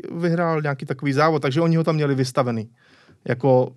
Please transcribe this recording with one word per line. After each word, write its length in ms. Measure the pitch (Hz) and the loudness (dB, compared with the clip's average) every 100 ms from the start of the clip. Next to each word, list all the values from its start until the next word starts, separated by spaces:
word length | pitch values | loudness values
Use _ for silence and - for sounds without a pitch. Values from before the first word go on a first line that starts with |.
| - 170 | -10 -4
vyhrál 420 | 170 170 170 160 | -2 0 0 -2
nějaký 240 | 151 139 147 | -2 -4 -6
takový 260 | 139 143 | -6 -2
závod, 300 | 135 156 156 | 2 2 2
takže 180 | 143 135 | 0 0
oni 160 | 170 165 | 2 2
ho 80 | |
tam 100 | 160 | 2
měli 200 | 156 147 | 0 0
vystavený 540 | 131 131 147 123 113 110 _ _ _ _ - | 0 0 0 -2 -2 -8 _ _ _ _ -14
jako 480 | - 123 139 127 131 | -6 -2 4 4 2